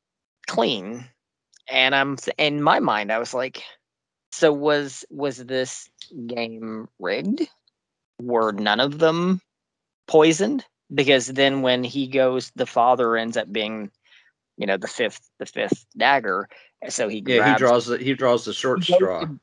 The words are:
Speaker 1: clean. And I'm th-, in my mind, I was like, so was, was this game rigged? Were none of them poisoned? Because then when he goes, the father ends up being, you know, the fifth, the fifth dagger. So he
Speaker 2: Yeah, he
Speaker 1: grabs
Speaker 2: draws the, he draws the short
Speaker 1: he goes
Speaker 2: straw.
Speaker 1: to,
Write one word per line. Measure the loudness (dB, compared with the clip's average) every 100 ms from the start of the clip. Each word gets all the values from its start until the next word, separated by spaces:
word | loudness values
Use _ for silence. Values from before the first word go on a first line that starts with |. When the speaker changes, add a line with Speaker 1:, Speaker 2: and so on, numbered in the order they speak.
| _ _ _ _ -6
Speaker 1:
clean. | -2 0 -2 -6 -12 -14 _ _ _ _ _ -4
And | 2 2 4
I'm | 0 -2
th-, | -6 0
in | 0 2
my | 2 2
mind, | 2 0 -2
I | -4
was | -4
like, | -4 -6 -8 -18 -20 _ _ _ _ _
so | 2 2
was, | 4 2 0 0 -8 -16
was | -8 -6 -6
this | -6 -4 -4 -6 -18 _ -18 -14 -8
game | -6 -6 -8 -10 -10 -12 _
rigged? | -4 -2 -2 -2 -4 _ _ _ _ _ _ -14
Were | -2 0 0
none | 0 0 2
of | 0 2
them | 2 2 0 -2 -4 _ _ _ _ _ 2
poisoned? | 6 6 4 0 -2 -6 _ _
Because | 0 4 4 2
then | 2 2 2
when | 2 0
he | 0 -4 -2
goes, | 2 2 0 -4 -6
the | -2
father | 2 4 4 2 0
ends | -2 -4
up | -4
being, | -4 -4 -6 -10 -16 _ _ _ _ _ -8
you | -4
know, | -2
the | -4
fifth, | -4 -4 -4 -16 -16
the | -12
fifth | -6 -2 -4 _ 0
dagger. | 2 2 2 -4 -4 -12 _ _ -10
So | -4 -4
he | -4 0
Speaker 2:
Yeah, | 2
he |
Speaker 1:
grabs | 4 4
Speaker 2:
draws | 4 4 2
the, | -2
he | -2
draws | 0 2 0 -2
the |
short | -4 -2 -2 2
Speaker 1:
he |
goes | 4
Speaker 2:
straw. | 4 0
Speaker 1:
to, | -6 -10